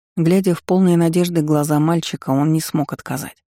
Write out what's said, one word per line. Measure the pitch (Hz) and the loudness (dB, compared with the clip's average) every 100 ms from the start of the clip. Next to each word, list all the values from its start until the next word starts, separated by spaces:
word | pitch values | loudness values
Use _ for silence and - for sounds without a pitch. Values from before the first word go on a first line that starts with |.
| _ - | _ -2
Глядя | 165 190 185 170 | 2 2 2 -2
в | |
полные | - 185 185 170 | 0 2 4 4
надежды | 165 175 175 170 | 2 0 0 0
глаза | 151 151 147 147 | 0 0 0 0
мальчика, | 156 170 - - - | 2 0 -4 -8 -4
он | 135 151 | 0 0
не | 160 | 0
смог | - 156 143 | -2 -4 -4
отказать. | - - 139 175 - | -8 -8 -10 -10 -16